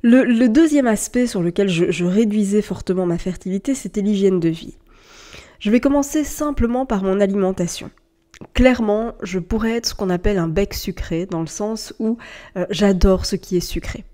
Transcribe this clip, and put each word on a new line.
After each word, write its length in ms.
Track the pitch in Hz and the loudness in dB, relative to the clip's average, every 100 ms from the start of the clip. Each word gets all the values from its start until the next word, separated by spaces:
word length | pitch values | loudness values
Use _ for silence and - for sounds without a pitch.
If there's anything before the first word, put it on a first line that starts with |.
Le, 240 | 240 254 | 6 6
le 240 | 208 226 247 | 6 4 4
deuxième 380 | 233 330 294 254 | 4 4 4 2
aspect 400 | 208 - 247 247 | 0 -2 -2 0
sur 160 | 202 | 0
lequel 260 | 175 175 202 | -2 0 0
je, 220 | 165 175 | 2 0
je 160 | 160 175 | 0 0
réduisais 560 | 190 226 208 196 208 | 2 2 2 2 0
fortement 420 | 202 185 - 185 | -2 -6 -4 -2
ma 140 | 180 170 | 0 -2
fertilité, 560 | 190 170 185 196 226 | -4 -8 -6 -6 -4
c'était 260 | 269 190 214 | -6 -4 -4
l'hygiène 400 | 202 202 196 185 | -2 2 2 2
de 80 | 165 | 0
vie. 300 | 165 - - _ _ _ - - - - _ | -4 -10 -20 _ _ _ -20 -20 -20 -20 _
Je 120 | 208 | 0
vais 100 | 240 | 2
commencer 440 | 269 285 277 311 | 4 0 0 -2
simplement 600 | 285 - 294 285 233 247 262 | -4 -4 -4 0 0 0 -2
par 180 | 208 | -2
mon 160 | 190 190 | 0 2
alimentation. 680 | 202 202 190 190 175 - 185 _ _ _ _ - - | 2 2 0 -2 -4 -6 -14 _ _ _ _ -20 -6
Clairement, 580 | - 254 240 220 208 233 - | 4 4 4 0 0 -2 -8
je 180 | 202 185 | -6 -6
pourrais 320 | 170 226 226 | -2 -2 0
être 120 | 233 | -2
ce 100 | 233 | -6
qu'on 140 | - 196 | -4 -2
appelle 300 | 180 208 202 | 0 0 0
un 100 | 165 | 0
bec 240 | 160 202 | 0 -2
sucré, 540 | - - - - 165 185 | -4 -8 -8 -4 -4 -4
dans 160 | 165 | -6
le 60 | 165 | -6
sens 440 | - 208 220 - - | -6 -6 -6 -10 -4
où, 180 | 220 233 - - - - | -4 -4 -8 -20 -14 -6
euh, 80 | 180 | -4
j'adore 560 | 180 202 185 196 185 - | 2 2 4 4 4 0
ce 100 | 196 | -6
qui 220 | - 180 | -2 -4
est 20 | |
sucré. 440 | - 165 - - - | -2 -8 -8 -12 -16